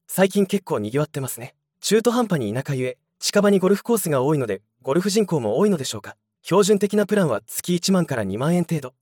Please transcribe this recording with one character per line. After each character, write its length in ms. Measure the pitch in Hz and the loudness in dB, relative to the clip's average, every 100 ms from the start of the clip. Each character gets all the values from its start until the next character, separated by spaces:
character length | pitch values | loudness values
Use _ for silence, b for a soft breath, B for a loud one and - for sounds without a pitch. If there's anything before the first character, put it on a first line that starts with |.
| - | -8
最 240 | - 196 | 0 2
近 160 | 202 190 | 2 0
結 180 | 202 | 0
構 140 | - 135 | -2 -4
賑 200 | 104 127 | -2 -4
わ 60 | |
っ 60 | 151 | -4
て 100 | 143 | -6
ま 80 | 131 | -8
す 100 | - | -10
ね。 160 | 113 _ _ _ | -14 _ _ _
中 180 | - 214 | 0 2
途 100 | 240 | 2
半 180 | 233 240 | 0 0
端 120 | 156 | -2
に 140 | 107 | -2
田 100 | 117 - | -4 -4
舎 80 | |
ゆ 120 | 135 127 | -4 -4
え、 120 | - _ - | -8 _ -8
近 240 | - 208 | -2 2
場 80 | 202 | 4
に 80 | 196 | 4
ゴ 100 | 185 | 4
ル 60 | |
フ 100 | 202 | 2
コ 100 | - | 0
ー 40 | 233 | -2
ス 100 | 170 | 0
が 140 | 139 | 0
多 120 | 131 | 2
い 40 | 156 | 0
の 80 | 120 | -2
で、 160 | 95 _ _ | -6 _ _
ゴ 140 | - | -2
ル 80 | 151 | 0
フ 80 | 196 | 0
人 160 | 196 202 | 0 0
口 120 | 160 | 0
も 200 | 110 120 | 0 0
多 80 | 208 | 2
い 40 | |
の 60 | 170 | 0
で 80 | |
し 100 | 127 | -4
ょ 40 | 110 | -10
う 20 | |
か。 160 | - - _ _ | -14 -20 _ _
標 220 | - 175 | -2 2
準 140 | 190 208 | 4 2
的 180 | 202 208 | 2 0
な 80 | |
プ 100 | 202 | 0
ラ 100 | 208 | 0
ン 40 | 165 | 0
は 140 | 104 - | -2 -6
月 300 | - - 175 | -10 -2 -2
一 160 | - | 2
万 140 | 185 160 | 0 0
か 100 | 127 | -2
ら 80 | |
二 140 | 95 101 | -4 -2
万 160 | 143 | 0
円 100 | 175 | 0
程 160 | 170 160 | 0 -4
度。 140 | 127 _ | -6 _